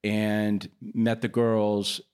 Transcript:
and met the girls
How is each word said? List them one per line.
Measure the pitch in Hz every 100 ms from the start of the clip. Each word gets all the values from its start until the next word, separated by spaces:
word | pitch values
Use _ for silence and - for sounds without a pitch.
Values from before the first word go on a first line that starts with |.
and | 104 107 107 107 107 104 - _
met | 104 - 113 113
the | 110
girls | 120 117 110 104 104 98 - -